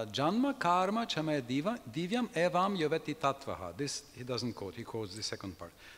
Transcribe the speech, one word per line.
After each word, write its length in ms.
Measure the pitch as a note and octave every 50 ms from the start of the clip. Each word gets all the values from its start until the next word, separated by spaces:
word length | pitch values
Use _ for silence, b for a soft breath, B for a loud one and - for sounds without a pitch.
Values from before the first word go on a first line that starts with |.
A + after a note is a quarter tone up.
| A2+ G#2+
"Janma 460 | G#2+ A#2 C3+ D#3+ G3 A3+ B3+ C#4+ C4+
karma 480 | C4+ - F3 F3 F3+ F#3 F#3+ G#3 A3+ A#3
chame 380 | - - E3 D#3 D#3 D3+ D3 B2+
diva-, 340 | A#2 B2+ C3+ D3 G3+ A#3 A#3+ -
divyam 440 | - A2 D#3 E3+ F3 G#3 A#3+ B3 G#3 -
evam 420 | D#3+ E3+ F3+ D#3 F3 F#3 G3+ G3+
yoveti 420 | F3+ D#3 D3 D#3 D#3+ D#3 - D3
tattvaha." 580 | - - C#3 C3 - - - F#2+ D#2+ F#2 F2 E2+
This 280 | F#2 C#3+ C#3 - - - - -
he 80 | - B2
doesn't 300 | B2 B2+ A#2 A#2 A#2+ G#2+
quote, 220 | - G2+ F#2+ F2+
he 80 | - A2+
quotes 300 | - - A#2 A2 G2 F#2
the 80 | G#2+ G#2+
second 340 | - - G#2+ - G2 F2 -
part. 140 | F2 E2+ - B B B B